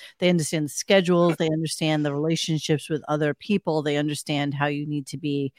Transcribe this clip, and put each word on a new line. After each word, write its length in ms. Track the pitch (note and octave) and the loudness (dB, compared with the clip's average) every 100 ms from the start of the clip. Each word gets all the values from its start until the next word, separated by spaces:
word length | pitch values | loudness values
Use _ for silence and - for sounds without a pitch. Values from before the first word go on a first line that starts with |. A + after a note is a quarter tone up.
| - - | -20 -2
They 100 | F3+ | 2
understand 360 | F3+ D3 D#3+ D3 | 4 2 -2 -4
the 40 | |
schedules. 680 | - - G3 F3 F3 F3 E3 | -6 2 4 6 4 4 2
They 140 | D#3+ | 0
understand 560 | D#3 D#3+ - D#3+ D3+ D3 | 0 -4 -2 0 2 0
the 80 | |
relationships 760 | C#3+ D#3+ E3 - D#3 - D3+ - | 0 0 -2 0 -2 0 -2 0
with 140 | D3+ - | -6 -2
other 240 | D3+ D3+ | 0 0
people. 480 | C#3+ - G3+ - D#3 | -2 -2 -2 0 -2
They 160 | D3 D3 | 0 0
understand 560 | D3+ D3 - C#3+ C#3+ | -2 -4 -4 -2 -2
how 140 | C#3 D3 | 0 -2
you 180 | D3 D3 | -2 -4
need 200 | D3 C3+ | -6 -6
to 100 | C#3 | -8
be, 340 | D3 C#3+ C#3 | -4 -2 -4